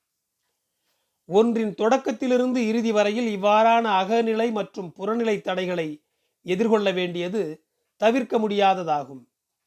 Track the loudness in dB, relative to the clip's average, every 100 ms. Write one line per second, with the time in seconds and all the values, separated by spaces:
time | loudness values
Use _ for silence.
0 | _ _ _ _ _ _ _ _ _ _
1 | _ _ 0 2 2 2 -2 0 2 2
2 | 0 -4 0 2 2 0 0 0 0 2
3 | 2 0 -2 -2 2 4 4 4 2 0
4 | 0 0 0 0 -2 -2 -6 -10 -14 -8
5 | -4 -2 -2 -2 -2 -4 -2 -4 -6 -10
6 | _ _ _ _ -6 -2 2 2 2 -2
7 | -4 -4 -4 -4 -6 -8 _ _ _ _
8 | 0 2 0 -2 0 2 2 2 -2 -4
9 | -4 -14 -20 _ _ _